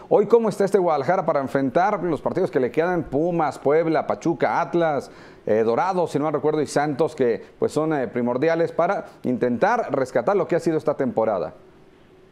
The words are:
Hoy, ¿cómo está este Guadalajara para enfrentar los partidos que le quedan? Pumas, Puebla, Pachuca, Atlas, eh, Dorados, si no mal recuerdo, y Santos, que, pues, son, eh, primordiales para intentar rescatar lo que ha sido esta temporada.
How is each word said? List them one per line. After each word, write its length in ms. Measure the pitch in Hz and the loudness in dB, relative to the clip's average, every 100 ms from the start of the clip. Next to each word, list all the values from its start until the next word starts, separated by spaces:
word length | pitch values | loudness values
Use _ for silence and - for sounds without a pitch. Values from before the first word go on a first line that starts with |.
| - | 0
Hoy, 180 | 185 214 | 2 4
¿cómo 220 | 233 220 | 4 2
está 160 | - | 0
este 140 | 196 208 | 2 2
Guadalajara 460 | 175 147 135 190 | 2 0 2 0
para 160 | 165 147 | 2 0
enfrentar 600 | 131 139 135 170 196 202 | 0 -2 0 2 0 0
los 180 | 175 143 | -2 -2
partidos 300 | 120 135 185 | -2 -2 -2
que 80 | 143 | 0
le 140 | 123 | 0
quedan? 320 | 151 175 180 | 0 0 -2
Pumas, 560 | - 135 170 170 147 - | -2 -2 -2 0 -2 -2
Puebla, 480 | 139 156 165 151 - | 2 2 2 0 -2
Pachuca, 520 | 104 160 147 120 127 | -2 -2 0 0 0
Atlas, 520 | 165 170 165 135 - - - - - | -2 0 0 -2 -6 -18 -20 -12 0
eh, 160 | 107 | 2
Dorados, 480 | 113 120 180 185 160 | 2 2 0 0 -2
si 80 | 147 | -2
no 60 | |
mal 100 | 156 | -2
recuerdo, 260 | 147 151 156 | 0 0 0
y 60 | 131 | 0
Santos, 480 | 147 151 139 156 | 0 -2 0 -2
que, 260 | - 123 101 - - | 2 0 0 -6 -4
pues, 100 | 120 | -2
son, 220 | 147 156 | 0 0
eh, 160 | 151 117 | -2 -2
primordiales 640 | 123 120 123 160 165 165 | -2 -2 0 0 0 -2
para 340 | - 175 202 - - | 0 0 -2 -6 -8
intentar 720 | 123 120 123 120 185 185 - | -4 -2 0 2 2 0 -2
rescatar 400 | 135 131 127 117 196 | -2 0 0 0 0
lo 120 | 156 | 0
que 80 | 170 | 0
ha 40 | |
sido 160 | 175 156 | 0 0
esta 200 | 151 139 | -2 -2
temporada. 580 | 131 107 110 98 80 - - - - - - - - | -2 0 0 0 -4 -10 -20 -20 -20 -20 -20 -20 -20